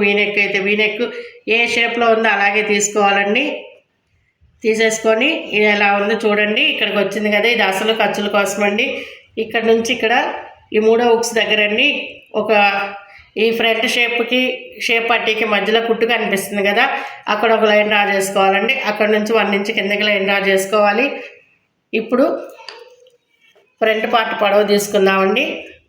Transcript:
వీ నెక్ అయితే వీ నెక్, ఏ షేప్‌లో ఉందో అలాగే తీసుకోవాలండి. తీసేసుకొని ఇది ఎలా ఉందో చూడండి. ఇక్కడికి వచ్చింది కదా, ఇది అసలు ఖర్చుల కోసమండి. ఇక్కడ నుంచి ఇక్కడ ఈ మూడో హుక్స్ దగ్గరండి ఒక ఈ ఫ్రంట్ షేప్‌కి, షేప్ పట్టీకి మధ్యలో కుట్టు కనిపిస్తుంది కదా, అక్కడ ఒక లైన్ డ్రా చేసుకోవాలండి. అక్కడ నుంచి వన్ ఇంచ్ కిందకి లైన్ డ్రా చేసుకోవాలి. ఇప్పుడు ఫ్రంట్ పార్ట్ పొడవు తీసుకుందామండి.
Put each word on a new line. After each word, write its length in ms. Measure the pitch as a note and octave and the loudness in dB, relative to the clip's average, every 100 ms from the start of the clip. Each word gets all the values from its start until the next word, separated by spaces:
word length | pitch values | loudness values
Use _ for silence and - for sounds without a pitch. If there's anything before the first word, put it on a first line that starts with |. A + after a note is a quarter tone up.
వీ 80 | G3+ G#3 | 2 2
నెక్ 180 | G3+ G#3 | 0 0
అయితే 160 | G3 G3 G3 | 0 0 0
వీ 80 | G#3 | 0
నెక్, 200 | G#3+ G#3+ A#3+ - - - - | 0 -2 -6 -8 -16 -10 -2
ఏ 180 | A#3 A#3 | -2 0
షేప్‌లో 400 | A#3 A#3 A#3 A#3 | 0 -2 0 2
ఉందో 140 | A3 A3+ | 2 2
అలాగే 340 | G3+ G3+ G#3+ | 2 0 0
తీసుకోవాలండి. 840 | G#3 G#3 - G#3+ G3+ G3+ G3+ A#3+ D4 - - - _ _ _ _ _ _ _ _ | 0 0 0 2 2 2 0 0 -2 -6 -14 -20 _ _ _ _ _ _ _ _
తీసేసుకొని 680 | A3 A3 A3 A3 A3 A3 D4 E4 - G#3 | -2 0 0 0 0 2 0 -2 -4 0
ఇది 80 | |
ఎలా 240 | G#3+ G#3 G3+ | 2 2 2
ఉందో 220 | G3+ G3+ | 2 0
చూడండి. 480 | A3 G#3+ G#3 G#3 A3+ | 0 0 0 0 0
ఇక్కడికి 360 | D4+ - G#3 G3+ | 0 -2 -2 0
వచ్చింది 320 | F#3+ G#3+ G#3 G#3 | -2 -2 0 2
కదా, 120 | A#3 | 2
ఇది 140 | A3+ | 2
అసలు 300 | F#3+ F#3+ A3 | 0 0 -2
ఖర్చుల 360 | A3 G#3 G#3 G#3 | -2 -2 -2 -2
కోసమండి. 580 | G3+ F#3+ G#3 G3+ G#3 C4 - - - _ - | -2 -2 -2 -2 -2 -4 -6 -12 -20 _ -8
ఇక్కడ 260 | A3 A#3 | -4 0
నుంచి 260 | A3 A3+ A#3 | 2 2 0
ఇక్కడ 220 | A#3+ A3+ B3+ F4+ - - - - | -2 0 0 -2 -6 -14 -20 -4
ఈ 60 | G#3+ | 0
మూడో 260 | A3 A#3 | 4 4
హుక్స్ 300 | A#3+ A3+ - | 4 2 0
దగ్గరండి 540 | A3 G#3 G#3+ G#3 A3 C#4+ C4+ - - _ | 0 0 2 2 2 0 -2 -8 -16 _
ఒక 180 | G#3+ G#3+ G#3 G3+ G3+ G3+ - - - - - | -4 2 4 4 0 -6 -10 -18 -20 -10 -2
ఈ 140 | A3+ A3+ | 0 2
ఫ్రంట్ 280 | A3+ A3 G#3+ | 0 0 0
షేప్‌కి, 520 | A#3+ A#3 A#3+ A#3 B3+ B3+ - - - - | 0 0 -2 -2 0 -2 -4 -12 -8 -2
షేప్ 240 | A#3 A#3 | 0 0
పట్టీకి 340 | A3+ A3 A3 | 0 0 -2
మధ్యలో 360 | A3 G3+ G3 A3+ | 0 0 2 0
కుట్టు 260 | A3+ G#3+ A#3 | 0 0 0
కనిపిస్తుంది 560 | A3+ G#3 F#3+ - G#3 | 0 -2 -4 -4 -2
కదా, 220 | G3+ A3+ C4+ - - - - | 0 2 0 -2 -10 -10 -6
అక్కడ 240 | G#3 A3+ | 0 2
ఒక 120 | A3 | 2
లైన్ 240 | G#3+ G#3 G#3 | 4 4 2
డ్రా 140 | G#3 G3+ | 0 0
చేసుకోవాలండి. 600 | G3 F#3+ G3+ F#3+ G3 A3+ C4 G#3 | 0 0 2 2 2 0 -2 -2
అక్కడ 180 | G#3 G#3+ | -2 0
నుంచి 220 | G#3+ G#3+ | 0 0
వన్ 220 | A3+ G3+ | 0 0
ఇంచ్ 180 | G3 G3+ | -2 -2
కిందకి 300 | A3 G3 G3+ | -4 -2 -2
లైన్ 220 | G#3 G3+ | 0 0
డ్రా 140 | G3 G3 F#3+ | 0 0 2
చేసుకోవాలి. 560 | F#3+ F#3+ G#3+ G#3 G#3+ C#4 - - - _ _ _ _ _ | 0 2 2 2 2 -2 -4 -14 -20 _ _ _ _ _
ఇప్పుడు 320 | A3+ - B3 D4+ - - - - - - _ _ _ _ _ _ _ _ - | -6 -2 0 0 -2 -10 -18 -20 -20 -20 _ _ _ _ _ _ _ _ -2
ఫ్రంట్ 260 | A3 A3 A3+ | 0 0 0
పార్ట్ 220 | A#3 A3 G3+ | 0 0 0
పొడవు 220 | G3+ G#3 G#3 | 2 2 4
తీసుకుందామండి. 720 | G3+ - G3+ F#3+ F#3+ F#3+ A#3 D#4 - - - | 2 0 2 2 2 2 2 -2 -6 -14 -20